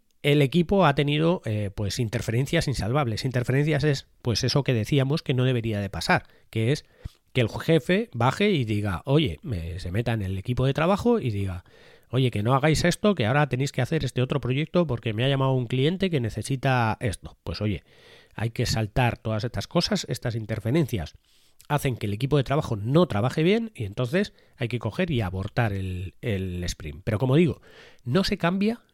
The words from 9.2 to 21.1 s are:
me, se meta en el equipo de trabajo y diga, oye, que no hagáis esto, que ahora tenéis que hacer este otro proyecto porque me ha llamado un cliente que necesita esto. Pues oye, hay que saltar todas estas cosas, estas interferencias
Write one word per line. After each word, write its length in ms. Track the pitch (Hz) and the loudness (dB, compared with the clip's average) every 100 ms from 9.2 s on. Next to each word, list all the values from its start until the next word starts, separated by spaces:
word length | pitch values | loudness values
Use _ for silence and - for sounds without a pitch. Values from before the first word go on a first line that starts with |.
| 117 78 | 2 -4
me, 340 | 170 90 85 82 | -6 -6 -6 -8
se 140 | 90 | -4
meta 200 | 101 120 | -2 0
en 120 | 113 | -2
el 160 | 92 95 | -2 -4
equipo 260 | 123 123 135 | -4 0 0
de 80 | |
trabajo 460 | 139 170 202 240 226 | 2 2 2 2 2
y 100 | 131 | 0
diga, 360 | 101 98 90 - - - - _ | -2 -4 -6 -12 -20 -20 -20 _
oye, 220 | 123 127 | 0 0
que 100 | 104 | 0
no 140 | 110 135 | 2 4
hagáis 280 | 156 147 | 4 4
esto, 300 | 175 - 208 | 2 2 0
que 140 | 175 110 | 2 2
ahora 200 | 143 143 | 2 2
tenéis 240 | 123 143 | 0 -2
que 120 | - | -2
hacer 200 | 123 160 | -2 -2
este 200 | 131 127 | -2 -2
otro 180 | 123 143 | -2 -2
proyecto 460 | 120 135 160 175 156 | -2 -2 0 0 0
porque 260 | 113 113 | -2 -2
me 100 | 104 | 0
ha 60 | 135 | 0
llamado 220 | 135 135 | 2 2
un 160 | 131 117 | 2 0
cliente 420 | 131 147 185 190 | 0 0 0 0
que 100 | 151 | 0
necesita 800 | 110 107 - 135 135 127 110 98 | -2 -4 -4 -2 2 2 2 0
esto. 380 | 113 - - - | -4 -4 -12 -12
Pues 180 | - 85 | -10 -4
oye, 220 | 104 95 - - - - _ | -2 -2 -8 -20 -20 -20 _
hay 160 | - 113 | -6 -4
que 160 | - 110 | -2 0
saltar 540 | 110 107 135 120 - | 0 0 2 0 0
todas 240 | - 107 | -4 -4
estas 240 | 120 98 - | -4 -6 -4
cosas, 400 | 180 - 202 - | -2 0 -2 -2
estas 240 | - 127 | -6 -4
interferencias 800 | 113 104 107 110 160 139 101 90 | -6 -4 -4 0 0 0 -2 -6